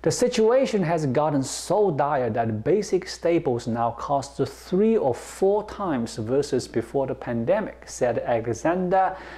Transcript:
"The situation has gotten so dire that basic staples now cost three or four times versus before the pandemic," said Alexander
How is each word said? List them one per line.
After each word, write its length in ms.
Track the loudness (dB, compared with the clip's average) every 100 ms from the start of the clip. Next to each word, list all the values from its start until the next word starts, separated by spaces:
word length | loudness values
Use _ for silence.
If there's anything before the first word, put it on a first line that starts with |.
"The 100 | 0
situation 720 | 2 2 4 4 4 4 2
has 220 | 2 0 2
gotten 360 | 2 2 0
so 480 | -2 -6 0 2 4
dire 400 | 2 2 2 0
that 340 | 0 -2 -2 2
basic 420 | 0 2 -2 -2
staples 580 | -4 0 2 2 -2 -2
now 260 | -2 -2
cost 540 | -2 -2 -2 -2 -4 -4
three 520 | -4 -2 2 4 4
or 160 | 2
four 500 | -2 -8 0 2 2
times 540 | -2 -6 -2 -2 -4 -6
versus 500 | -2 0 0 -2 -2
before 400 | -4 -2 -2 -2
the 80 | -4
pandemic," 680 | -4 -2 0 0 -2 -12 -16
said 360 | -2 0 0 0
Alexander 920 | -2 0 -2 -2 0 2 2 2 -2 -14